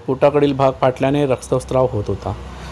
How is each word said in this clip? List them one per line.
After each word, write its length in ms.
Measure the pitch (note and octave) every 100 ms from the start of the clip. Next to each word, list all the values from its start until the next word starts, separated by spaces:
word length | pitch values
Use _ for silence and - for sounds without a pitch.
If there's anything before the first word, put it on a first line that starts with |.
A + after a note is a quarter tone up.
| -
पोटाकडील 460 | B2+ C#3+ D3 C#3+
भाग 180 | C3+ C3+ C3
फाटल्याने 440 | C3 B2+ C3+ D3 C#3+
रक्तस्राव 640 | A#2+ - B2+ - C3 B2+
होत 120 | A2+ G2+
होता. 260 | G2 - G2 - - -